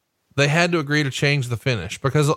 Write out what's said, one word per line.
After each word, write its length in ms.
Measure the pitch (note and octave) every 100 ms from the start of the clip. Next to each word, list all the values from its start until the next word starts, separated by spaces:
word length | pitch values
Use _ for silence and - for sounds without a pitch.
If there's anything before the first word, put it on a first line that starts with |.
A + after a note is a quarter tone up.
| _ _ _ -
they 120 | C#3+
had 240 | D#3+ F3
to 60 | E3+
agree 240 | C#3+ D3
to 80 | C#3
change 380 | - D3 C#3+ B2
the 80 | A#2
finish 420 | C3+ A2+ E2 -
because 340 | C3+ D3+ C#3+